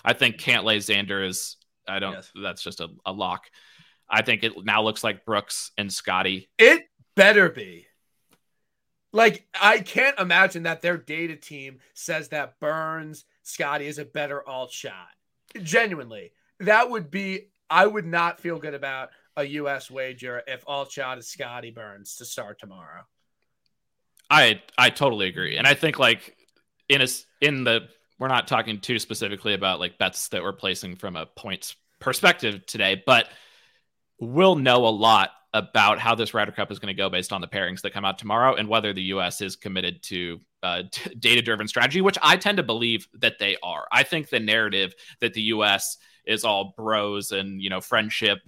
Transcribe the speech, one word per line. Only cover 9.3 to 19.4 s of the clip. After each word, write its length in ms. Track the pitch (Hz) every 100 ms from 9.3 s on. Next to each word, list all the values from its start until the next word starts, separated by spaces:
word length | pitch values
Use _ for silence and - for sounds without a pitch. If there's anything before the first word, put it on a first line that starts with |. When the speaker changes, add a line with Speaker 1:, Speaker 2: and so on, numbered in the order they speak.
| - - 180
Speaker 2:
I 200 | 202 214
can't 400 | 185 - 269 277
imagine 440 | 180 175 190 180
that 180 | 165 160
their 160 | 170 170
data 380 | 127 156 165 151
team 440 | - 147 135 135 _
says 360 | - - 160 147
that 300 | 151 131 _
Burns, 640 | 151 160 160 160 156 151 _ _
Scotty 440 | - - 147 147 143
is 120 | 143
a 60 | 139
better 420 | 151 147 143 135
alt 240 | 131 127
shot. 360 | - 135 95 87 _ _ _ _ 233
Genuinely, 720 | 165 214 220 170 120 107 90 _ _ -
that 300 | 185 214 247
would 200 | 233 151
be, 380 | 190 196 190 - _ -
I 160 | 165 202
would 180 | 214 165
not 340 | 170 170 170
feel 200 | 170 160
good 140 | 151
about 360 | 143 139 131 131 _ _
a 80 | -